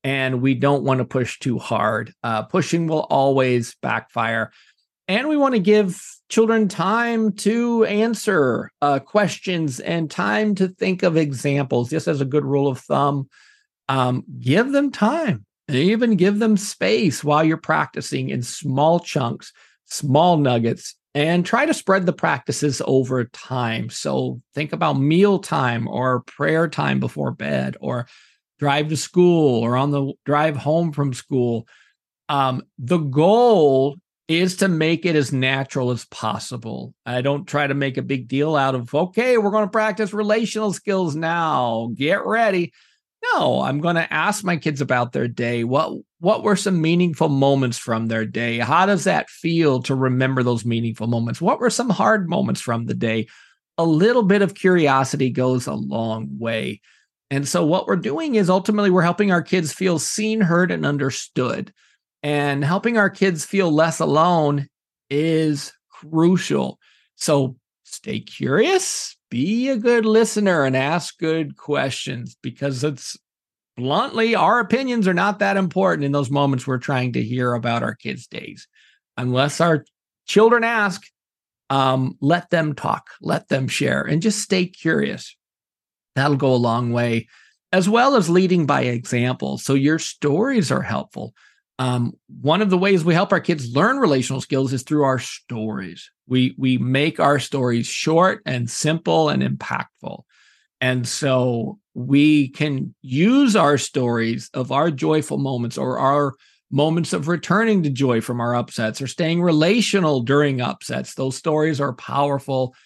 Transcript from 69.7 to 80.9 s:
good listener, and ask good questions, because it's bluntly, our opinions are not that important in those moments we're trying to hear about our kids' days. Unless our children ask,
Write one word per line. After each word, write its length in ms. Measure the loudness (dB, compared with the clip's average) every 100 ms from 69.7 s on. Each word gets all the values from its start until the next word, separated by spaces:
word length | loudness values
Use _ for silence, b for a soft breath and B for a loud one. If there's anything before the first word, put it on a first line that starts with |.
| 0
good 300 | 0 2 4
listener, 580 | 4 2 2 2 2
and 120 | 2 2
ask 420 | 0 -2 -4 -4
good 380 | -2 -2 -4 -8
questions, 800 | -4 -2 -2 -4 -8 -10 -12 -12
because 420 | -14 -6 -6 -2
it's 340 | -4 -4 -10 -16 _ _ _ _ _ -8
bluntly, 580 | -2 -2 -2 -2 0
our 240 | 2 2 2
opinions 480 | 2 0 0 0 2
are 80 |
not 260 | 2 0 0
that 160 | 0 0
important 480 | 0 0 0 0
in 80 | 0
those 180 | -2 0
moments 360 | 0 2 0 -2
we're 120 | -4
trying 340 | -2 -2 -2
to 100 | -2
hear 300 | -4 -2 -2
about 300 | -2 -2 -2
our 120 | -4
kids' 320 | -6 -10 -12 -12
days. 420 | -16 -14 -18 -20 b b b _ -8
Unless 440 | -2 0 0 2
our 240 | 2 2 -2 _ _ _ -6
children 380 | 2 4 4
ask, 380 | 2 0 -2